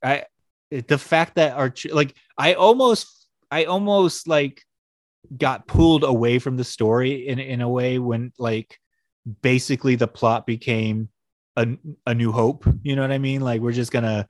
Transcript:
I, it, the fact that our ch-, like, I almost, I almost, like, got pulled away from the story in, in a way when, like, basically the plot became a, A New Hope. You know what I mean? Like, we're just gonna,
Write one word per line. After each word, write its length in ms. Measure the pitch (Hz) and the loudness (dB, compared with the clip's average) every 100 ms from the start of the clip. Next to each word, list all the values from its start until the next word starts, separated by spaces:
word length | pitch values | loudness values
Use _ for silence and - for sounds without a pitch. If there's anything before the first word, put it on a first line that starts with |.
I, 220 | 127 143 - _ _ _ _ | -4 -4 -6 _ _ _ _
it, 180 | 143 117 | -10 -2
the 100 | 143 | -2
fact 380 | - 160 170 - | 0 0 0 0
that 200 | 156 135 | 0 0
our 140 | 131 | -4
ch-, 200 | - - | -4 -4
like, 220 | 156 143 - _ - | 0 -2 -4 _ -2
I 160 | 151 | 0
almost, 720 | 180 185 247 254 220 - _ _ _ _ | 6 6 6 4 2 -2 _ _ _ _
I 140 | 156 | -2
almost, 640 | 160 185 202 202 180 - - | -2 -2 2 2 2 0 0
like, 340 | 156 143 - _ _ _ _ _ _ - 127 | 0 0 -4 _ _ _ _ _ _ -20 -4
got 300 | 139 120 - | -2 -2 0
pulled 380 | - 165 156 | 4 6 6
away 340 | 139 120 117 123 | 2 2 2 0
from 180 | 135 127 | 0 -4
the 80 | |
story 640 | 120 - 110 117 127 139 127 | -6 -2 0 2 0 -4 -6
in, 100 | 127 | -8
in 220 | 135 123 | -6 -6
a 60 | 120 | -4
way 300 | 127 123 127 | -2 -2 -2
when, 340 | 123 117 123 - | -2 -4 -6 -8
like, 400 | 117 110 113 - _ _ _ _ - 104 | -4 -4 -8 -18 _ _ _ _ -16 -4
basically 540 | 127 127 - 135 135 123 | 0 0 0 -2 0 0
the 120 | 117 | 0
plot 380 | - 117 113 110 | 0 0 0 -2
became 640 | 117 - 113 110 110 110 _ _ _ _ - | -6 -4 -2 -2 -4 -6 _ _ _ _ -4
a, 120 | 117 127 156 143 - | -2 -4 -12 -10 -4
A 80 | |
New 180 | 117 117 | -2 0
Hope. 320 | 110 113 156 - - | 2 0 0 0 0
You 140 | 143 139 | -2 -2
know 60 | |
what 100 | 135 | -2
I 60 | 135 | -2
mean? 220 | 135 135 | -2 -2
Like, 200 | 131 117 | -2 -2
we're 120 | 120 | -2
just 200 | 120 120 | -4 -2
gonna, 340 | 127 113 107 | -2 -2 -2